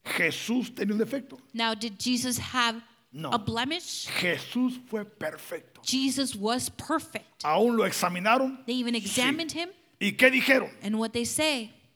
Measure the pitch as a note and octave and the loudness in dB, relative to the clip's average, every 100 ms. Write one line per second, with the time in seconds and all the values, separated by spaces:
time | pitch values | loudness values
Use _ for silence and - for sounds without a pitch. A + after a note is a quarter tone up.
0 | - - E3 C#3 - B3 G#3+ - G3+ G#3+ | -4 0 0 0 -2 -2 -2 -4 -2 0
1 | A3 C4+ - - _ A3+ A3+ A3 A#3 G3 | 0 -4 -8 -20 _ -2 -2 -2 -6 -4
2 | B3 B3 B3+ B3 - B3+ A#3 A3+ - _ | -2 0 0 -4 -2 0 0 0 -12 _
3 | _ D#3 D#3 A#3 G#3 A3+ C4 D#4+ - - | _ -12 -2 -2 -2 -2 -2 -4 -6 -8
4 | - - F3+ C#3 - B3 B3+ B3 - A3 | -6 -2 0 -2 -4 0 0 -2 -8 -8
5 | G#3 - D#3 - - E3 - - - C4 | -8 -8 -8 -8 -12 -12 -14 -10 -2 0
6 | C4+ C4 C4 G#3 G#3 B3 - - - D#4 | 2 0 -2 -2 -2 0 -4 -8 -2 -2
7 | - G#3+ - _ D3 E3+ A#3 A#3 G3 - | -2 -12 -14 _ 2 6 6 6 2 2
8 | F3+ F3+ G3+ B3 C4 C4 - B3+ A#3+ A#3 | 0 2 4 4 4 -2 -4 -2 0 -2
9 | G3 B3+ B3+ D4+ E4 D4+ F4 - _ _ | 0 0 2 0 -4 -6 -8 -10 _ _
10 | G3 - B3+ C4 C4 C4 - - G3 A3 | -2 6 6 6 4 4 4 -6 -4 -2
11 | A3+ A#3+ A#3 - D#4 C4+ A3 - _ | 0 -2 -2 0 0 0 -6 -16 _